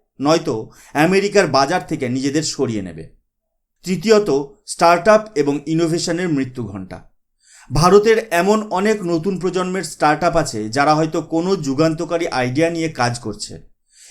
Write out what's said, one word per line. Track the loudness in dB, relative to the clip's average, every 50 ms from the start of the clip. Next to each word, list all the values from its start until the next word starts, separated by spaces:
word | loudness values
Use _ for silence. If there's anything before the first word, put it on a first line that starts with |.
| _ _ _ -4
নয়তো | 0 0 2 2 0 -4 -6 -6 -8 -12 -18 -20 -20 -6 -2
আমেরিকার | 0 2 2 2 2 0 2 2 2 2
বাজার | 4 2 2 2 2 0 -4 -2
থেকে | -4 -6 -4 -4 -4
নিজেদের | -4 -2 -2 -2 -2 -2 -2
সরিয়ে | -4 -4 -2 -2 -2 -2 -6 -8
নেবে। | -10 -14 -16 -18 -18 _ _ _ _ _ _ _ _ _ _ _ _ _ _ -6
তৃতীয়ত, | -4 -4 -2 2 4 4 4 4 2 0 -2 -2 -6 -14 _ _
স্টার্টআপ | -16 -2 2 4 4 4 4 4 4 4 4 2 -2 -2
এবং | -2 0 0 -2 -4 -4
ইনোভেশনের | -2 0 0 0 0 0 -2 -2 -4 -4 -2 -2 -2
মৃত্যু | -2 -2 -2 -4 -6 -10 -10
ঘণ্টা। | -10 -10 -12 -14 -14 -16 -18 -18 -20 _ _ _ _ _ _ _ _ -20 -20 -12 -2
ভারতের | 0 4 4 8 6 6 6 6 2 2 0 0 0
এমন | 0 2 2 2 2 0 -2
অনেক | -2 0 2 0 0 0 0
নতুন | -2 -2 -2 -2 -2 -4
প্রজন্মের | -2 -4 -4 -2 -2 -4 -2 -4 -6 -6
স্টার্টআপ | -8 -4 0 2 2 2 2 0 0 0
আছে, | 0 -2 -2 -6 -8 -8 -4
যারা | -2 0 2 2 2
হয়তো | 2 0 -2 -2 -6 -4
কোনো | -2 -4 -2 0 0 -2
যুগান্তকারী | -2 -2 -4 0 2 2 2 0 -2 -4 -4 -4 -4 -4 -2
আইডিয়া | -2 -2 -2 -2 0 0 0 0
নিয়ে | -2 -4 -6 -6
কাজ | -2 -2 -2 -2 -2 -6
করছে | -8 -10 -10 -10 -12 -14 -14 -18 -18 -20 _ _ _ _ _ _ -20 -8